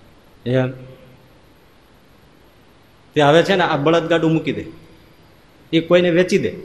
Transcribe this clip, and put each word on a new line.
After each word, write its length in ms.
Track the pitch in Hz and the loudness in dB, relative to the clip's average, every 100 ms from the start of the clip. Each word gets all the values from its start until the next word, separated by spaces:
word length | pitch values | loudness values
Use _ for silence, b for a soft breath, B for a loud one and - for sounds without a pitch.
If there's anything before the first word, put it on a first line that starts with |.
| - - _ _ 120 | -20 -20 _ _ -4
એમ. 220 | 131 127 - - - - - _ _ _ _ _ _ _ _ _ _ _ _ - _ _ _ _ _ _ | -2 -2 -8 -18 -20 -20 -20 _ _ _ _ _ _ _ _ _ _ _ _ -20 _ _ _ _ _ _
તે 80 | 151 | 0
હવે 220 | 143 160 | 4 4
છે 120 | 175 196 | 4 0
ને 80 | |
આ 140 | 160 151 | 0 0
બળદગાડું 560 | 143 170 160 165 160 | 0 0 0 0 0
મૂકી 200 | 160 147 | 0 -2
દે, 120 | 104 - - - - - _ - - _ _ - | -8 -10 -18 -20 -20 -20 _ -20 -20 _ _ -4
એ 60 | 165 | -4
કોઈને 300 | 160 180 180 | 2 2 2
વેચી 280 | 170 180 196 | 0 0 -2
દે. 120 | 110 - | -4 -8